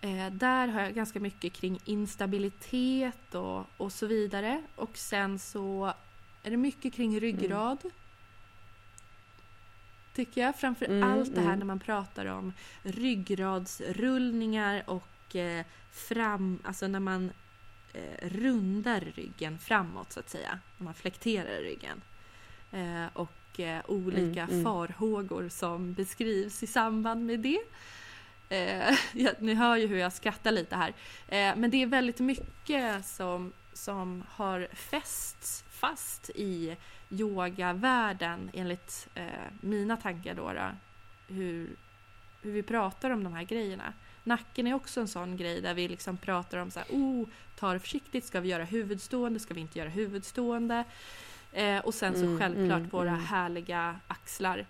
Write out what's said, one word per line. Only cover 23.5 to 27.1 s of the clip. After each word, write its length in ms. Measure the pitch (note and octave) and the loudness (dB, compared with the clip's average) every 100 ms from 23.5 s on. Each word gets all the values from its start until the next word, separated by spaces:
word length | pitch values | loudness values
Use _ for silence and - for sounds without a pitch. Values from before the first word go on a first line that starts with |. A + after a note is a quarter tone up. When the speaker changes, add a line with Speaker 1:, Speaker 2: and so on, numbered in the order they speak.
| - | -6
Speaker 1:
eh, 220 | E3+ D#3+ - | -4 -2 -2
olika 540 | G3+ F#3 F#3 F3 F3 | 0 2 4 4 2
Speaker 2:
Mm, 100 | E3+ | 2
mm. 100 | F3+ | 2
Speaker 1:
farhågor 840 | F3 F#3+ E3+ F3+ A3 G#3+ F#3+ F3+ F3 | 4 2 0 0 2 2 0 -4 -4
som 440 | - F3+ E3+ F3+ | -2 -2 -2 -2
beskrivs 680 | F3+ F#3+ - A3+ G3+ G3+ - | -2 -4 0 2 2 0 -4
i 40 | A3 | 0
samband 580 | - A3+ A3 A3 | 2 4 4 2